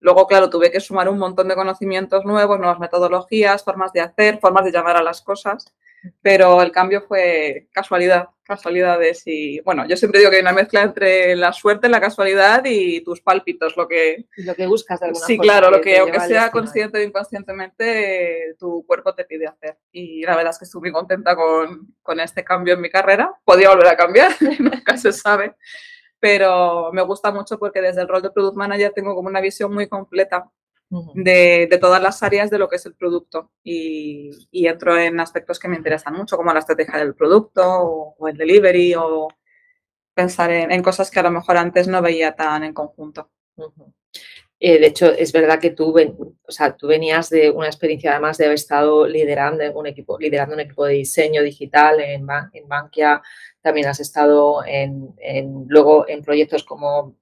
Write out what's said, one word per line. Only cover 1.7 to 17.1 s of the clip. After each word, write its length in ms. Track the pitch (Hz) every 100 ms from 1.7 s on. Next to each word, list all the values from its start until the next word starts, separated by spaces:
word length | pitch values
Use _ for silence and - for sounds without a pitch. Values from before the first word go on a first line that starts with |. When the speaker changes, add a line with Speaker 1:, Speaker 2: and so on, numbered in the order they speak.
| 190 196 190 190 196
Speaker 1:
nuevos, 340 | 196 208 208 202
nuevas 220 | 180 170
metodologías, 800 | 170 175 175 180 185 220 202 202
formas 300 | 196 190 185
de 80 | 175
hacer, 400 | 170 - 214 214
formas 240 | 190 185
de 80 | 190
llamar 240 | 175 170 170
a 60 |
las 200 | 165 165
cosas, 500 | - 196 208 208 - _ _ _ 185 _
pero 400 | 202 190 185 180
el 80 | 175
cambio 320 | 175 185 202 202
fue 600 | 202 180 160 151 139 _
casualidad, 560 | - - 180 180 175 175 _
casualidades 800 | _ 202 175 180 180 175 165 170 -
y, 320 | 156 151 147
bueno, 220 | 185 160 131
yo 80 | 180
siempre 240 | 214 202
digo 100 | 202
que 60 | 190
hay 60 |
una 100 | 180
mezcla 300 | 190 196 208
entre 520 | 202 190 196 185 180
la 180 | 175 175
suerte, 360 | 170 208 208 247
la 120 | 233
casualidad 640 | 190 214 196 196 196 233
y 380 | 262 220 180 170
tus 180 | 170 170
pálpitos, 560 | - 185 185 175 160 170
lo 120 | 165
que 380 | 170 160 160 240 -
Speaker 2:
Y 80 |
lo 100 | 180
que 140 | 175 185
buscas 320 | 214 - 175
de 60 | 175
alguna 200 | 170 -
Speaker 1:
Sí, 100 | 226
Speaker 2:
forma, 160 | 214
Speaker 1:
claro, 140 | 208 185
Speaker 2:
que 60 |
Speaker 1:
lo 100 | 190
que 80 | 190
Speaker 2:
te 80 | 185
Speaker 1:
aunque 140 | 185
Speaker 2:
lleva 100 | 180
al 60 | 175
Speaker 1:
sea 120 | 175
Speaker 2:
destino. 180 | 226 226
Speaker 1:
consciente 360 | 220 220 214 214
o 40 |
inconscientemente, 1500 | 208